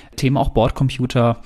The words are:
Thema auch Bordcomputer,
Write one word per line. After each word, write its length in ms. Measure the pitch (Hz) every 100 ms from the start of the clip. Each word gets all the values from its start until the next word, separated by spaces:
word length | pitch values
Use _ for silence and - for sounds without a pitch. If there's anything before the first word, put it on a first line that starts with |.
| - -
Thema 240 | 135 143
auch 100 | 139
Bordcomputer, 920 | - 123 - 135 - 123 131 117 113